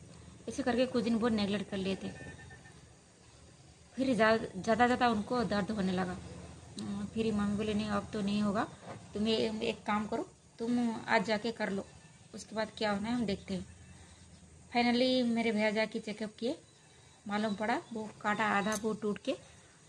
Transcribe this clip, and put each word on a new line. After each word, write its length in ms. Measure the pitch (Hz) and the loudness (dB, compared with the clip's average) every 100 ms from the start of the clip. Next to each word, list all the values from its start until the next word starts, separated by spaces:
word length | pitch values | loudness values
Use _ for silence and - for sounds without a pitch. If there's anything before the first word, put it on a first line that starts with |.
| - - - - - | -20 -20 -20 -14 -8
ऐसे 140 | 226 | -2
करके 220 | 254 240 254 | 0 2 2
कुछ 180 | 247 | 2
दिन 120 | 220 233 | 2 2
वो 120 | 233 | 2
neglect 420 | 220 202 202 202 | 2 2 0 -2
कर 80 | 196 | -2
लिए 180 | 190 185 | -2 -2
थे। 140 | 190 - - - - - - - - - - - - - - - - - - - | -6 -10 -14 -14 -16 -18 -20 -20 -20 -20 -20 -20 -20 -20 -20 -20 -20 -20 -10 -2
फिर 180 | 262 | 2
ज़्यादा, 480 | 214 220 226 - 185 | 6 6 6 2 -2
ज़्यादा, 240 | 175 220 240 | 2 6 6
ज़्यादा 240 | 240 247 | 6 4
उनको 340 | 220 202 247 | 2 0 0
दर्द 280 | 202 202 190 | 2 0 0
होने 200 | 214 185 | 0 0
लगा। 260 | 185 185 185 - - - - - - | 2 0 -4 -10 -14 -14 -16 -14 -10
अ, 260 | 208 202 208 | -6 -6 -4
फिर 200 | 220 226 | -2 0
मम्मी 240 | 208 202 208 | 2 0 0
बोले, 160 | 214 | 0
"नहीं, 160 | 208 214 | -2 0
अब 180 | 202 196 | -2 -2
तो 80 | 220 | -2
नहीं 200 | 196 208 | 0 2
होगा, 220 | 208 202 285 - - - - | 2 0 -2 -6 -14 -14 -8
तुम 140 | 208 220 | -2 0
ये, 320 | 220 226 214 | 2 0 0
एक 200 | 233 214 | -2 -2
काम 240 | - 214 214 | -2 -2 0
करो, 220 | 240 370 - - - | -4 -4 -10 -20 -6
तुम 360 | 233 240 233 226 233 | 0 2 2 0 2
आज 180 | 226 208 | 2 2
जाके 260 | 208 233 | 0 -2
कर 180 | 220 208 | -2 -2
लो, 160 | 196 - - - - - 214 | -2 -6 -12 -20 -20 -18 -16
उसके 200 | - 214 | -8 -4
बाद 160 | 214 - | -4 -2
क्या 140 | 214 | 0
होना 160 | 202 214 | 0 0
है 80 | 247 | 0
हम 100 | 208 | 0
देखते 280 | 196 - | -2 -4
हैं।" 120 | 185 - - - - - - - - - - - 240 | -6 -6 -14 -20 -20 -20 -20 -20 -20 -20 -20 -4 2
Finally 480 | 240 240 254 254 | 4 4 4 4
मेरे 280 | 240 233 233 | 2 2 2
भैया 200 | 214 214 | 2 2
जाके 280 | 214 214 226 | 2 0 -2
checkup 340 | 214 208 214 - | -6 -6 -8 -4
किए, 200 | 233 339 - - - - - - - | -4 -4 -10 -20 -20 -20 -20 -16 -4
मालूम 280 | 208 214 196 | 0 0 0
पड़ा 260 | 214 262 - | 0 0 -2
वो 160 | 226 214 - | -8 -8 -4
कांटा 240 | 214 208 214 | -2 2 2
आधा 320 | 202 202 214 | 2 2 0
वो 120 | 220 | -2
टूट 240 | 214 214 202 | -2 -2 -2
के 180 | - 339 - - - - | -2 -4 -8 -20 -20 -20